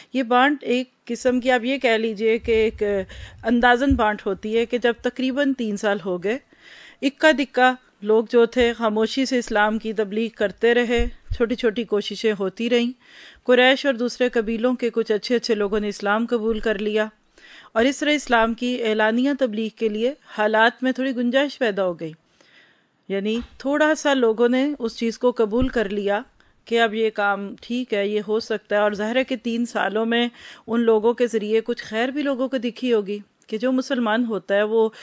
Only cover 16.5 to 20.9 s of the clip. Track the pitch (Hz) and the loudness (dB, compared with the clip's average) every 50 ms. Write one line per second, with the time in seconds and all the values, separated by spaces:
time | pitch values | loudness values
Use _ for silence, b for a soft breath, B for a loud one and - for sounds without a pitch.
16.5 | 226 220 - 226 214 196 214 214 208 214 214 214 - _ _ B B B B B | -2 -2 -2 -2 -2 -2 -2 -2 0 -2 -2 -4 -6 _ _ B B B B B
17.5 | B B B B - 226 233 277 277 - 302 294 302 285 - - 240 226 226 226 | B B B B 0 0 2 2 0 0 0 0 0 0 0 2 2 2 2 2
18.5 | 226 - 247 247 247 247 - 220 214 214 214 220 226 240 254 285 285 262 269 233 | 0 -2 -4 -4 -2 -2 -2 0 0 2 2 2 2 2 2 0 0 0 -2 -2
19.5 | 208 220 220 214 - - 226 214 208 214 226 254 302 - _ - - 220 214 214 | -2 -2 -6 -6 -4 -4 -2 -2 -2 0 -2 -2 -4 -6 _ -8 -2 0 0 2
20.5 | 214 214 220 240 240 - 254 254 | 4 4 4 4 2 0 -2 -2